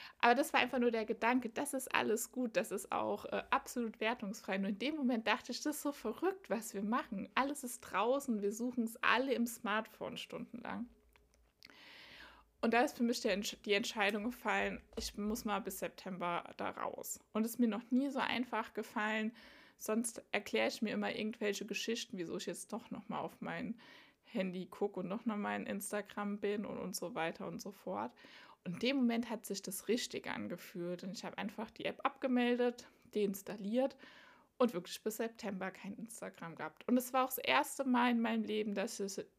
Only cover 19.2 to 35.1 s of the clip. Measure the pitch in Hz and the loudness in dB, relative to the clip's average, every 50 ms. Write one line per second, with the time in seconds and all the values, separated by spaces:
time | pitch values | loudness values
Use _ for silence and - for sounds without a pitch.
19.2 | 214 226 226 - - - - - - - - - - - 220 233 240 - - - | 0 -2 -4 -8 -14 -20 -20 -20 -20 -20 -16 -6 -2 0 2 2 0 0 -4 -8
20.2 | - _ - 208 208 - - 220 220 - - - 226 202 196 208 208 208 - - | -4 _ -2 -2 0 0 2 2 2 2 0 0 -2 0 0 0 0 0 -2 -2
21.2 | 214 214 220 - 214 208 202 - 202 - - - - 226 226 233 - - - 185 | -4 -4 -4 0 0 0 0 0 -4 -4 -4 -2 -2 -2 -2 -2 -4 -6 -6 -6
22.2 | 165 165 - 180 - 196 175 - - - 208 233 - - - - - - - 151 | -4 -4 -4 -4 -4 -4 -6 -6 -6 -6 -6 -8 -6 -8 -10 -10 -8 -6 -4 -4
23.2 | - 165 - - - 165 165 170 - - 226 - - - - - - - _ _ | -4 -4 -6 -8 -6 -6 -4 -4 -4 -4 -6 -8 -12 -18 -20 -20 -20 -20 _ _
24.2 | _ - - 208 190 185 175 185 175 - - - 202 202 - 190 190 180 196 233 | _ -4 -2 -2 -2 0 -2 -6 -8 -8 -4 -2 -2 -2 -2 -4 -4 -4 -4 -4
25.2 | - 226 208 208 202 208 208 202 - - 202 202 - - 208 208 202 - - 208 | -4 -4 -2 -2 -2 -2 -2 -2 -2 -4 -4 -6 -4 -4 -4 -4 -4 -6 -6 -6
26.2 | 208 202 202 202 - 202 208 208 196 - - - - 185 175 - 185 170 - 160 | -4 -4 -2 -2 -2 0 0 -2 -4 -4 -6 -6 -6 -6 -4 -6 -6 -4 -2 -2
27.2 | 160 165 - - 190 170 170 - - 233 196 - - 185 190 202 220 247 - - | -2 -2 -2 -4 -6 -8 -8 -8 -10 -12 -12 -10 -8 -6 -4 -4 -4 -4 -8 -12
28.2 | - - - - - - - _ - 180 170 - 226 254 277 277 247 233 233 233 | -20 -20 -20 -20 -20 -20 -20 _ -8 -8 -4 0 0 2 4 4 4 4 2 0
29.2 | 240 - 226 202 - - 196 196 - 185 190 - - - 226 247 - - - - | -2 -2 -6 -6 -6 -6 -6 -6 -6 -8 -8 -4 0 0 0 0 0 -4 -6 -6
30.2 | - - - - - 202 175 175 - - - 180 170 175 175 170 190 185 - - | -6 -6 -6 -6 -6 -6 -8 -8 -10 -10 -8 -6 -4 -4 -4 -6 -6 -8 -8 -8
31.2 | - 180 - - 196 196 - - 220 - - - - - 247 - - 277 277 - | -8 -8 -6 -6 -6 -4 -6 -8 -10 -10 -8 -6 -4 -4 -2 -2 -4 -4 -2 -2
32.2 | - 262 247 247 240 240 247 240 240 247 240 240 - - - _ - - - 214 | 0 2 2 4 4 4 4 4 2 2 0 -2 -10 -20 -20 _ -14 -4 0 0
33.2 | 202 196 196 - - - 208 220 190 202 226 254 262 269 - - - - - - | 2 2 0 -4 -8 -8 -8 -6 -4 0 2 2 2 2 0 -6 -18 -20 -20 -20
34.2 | - - - - _ _ _ - 247 240 240 180 175 - - - - 214 | -20 -20 -20 -20 _ _ _ 4 4 4 4 0 -4 -6 -8 -6 -4 -4